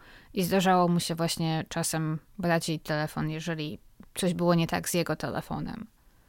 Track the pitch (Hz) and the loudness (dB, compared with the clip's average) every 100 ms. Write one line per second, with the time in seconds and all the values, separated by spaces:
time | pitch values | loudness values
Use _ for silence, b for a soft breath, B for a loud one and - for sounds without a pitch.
0 | B B B 202 175 190 185 185 175 175 | B B B -2 2 4 6 6 6 4
1 | - 160 165 - 160 160 156 170 160 160 | 0 0 -2 0 0 0 -2 -4 -2 -2
2 | 156 156 - - 175 170 170 160 - 151 | -2 -4 -6 -4 2 2 0 -4 -2 -2
3 | 156 156 156 156 165 160 151 - - - | -2 -2 -4 -4 -6 -4 -6 -10 -16 -20
4 | - - 185 170 175 170 160 180 170 175 | -14 -2 -2 2 4 4 4 0 0 -2
5 | 165 156 139 - - 156 151 - - _ | -2 -2 -4 -6 -6 -6 -6 -8 -14 _
6 | _ _ | _ _